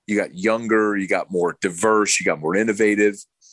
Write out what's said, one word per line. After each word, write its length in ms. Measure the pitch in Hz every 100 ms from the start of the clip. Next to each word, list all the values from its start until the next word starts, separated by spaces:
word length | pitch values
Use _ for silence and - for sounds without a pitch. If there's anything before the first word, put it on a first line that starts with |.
| -
you 80 | 104
got 180 | 92
younger, 640 | 90 104 113 113 110 107 104
you 100 | 95
got 240 | 95 76
more 260 | 92 87 -
diverse, 580 | 95 85 110 107 101 -
you 80 | 92
got 140 | 78
more 160 | 78 95
innovative. 580 | 110 104 107 104 104 101 - _ _